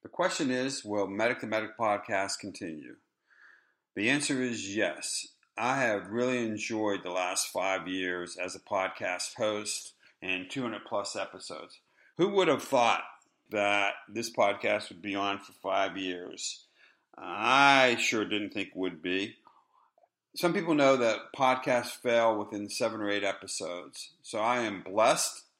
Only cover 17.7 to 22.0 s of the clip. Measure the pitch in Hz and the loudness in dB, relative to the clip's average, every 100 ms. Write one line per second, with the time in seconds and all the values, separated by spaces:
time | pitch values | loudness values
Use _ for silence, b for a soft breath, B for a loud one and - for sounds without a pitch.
17.7 | 135 131 117 - 113 95 104 101 104 98 | 8 6 4 2 0 0 -2 -2 -6 -6
18.7 | 90 92 82 90 92 107 - b b b | -4 -4 -4 -4 -2 -4 -8 b b b
19.7 | b b b _ _ _ - 175 185 170 | b b b _ _ _ -2 0 0 0
20.7 | 151 139 135 117 107 - - 131 127 - | 4 6 6 4 0 -4 2 2 2 2
21.7 | 123 - - | 0 0 -4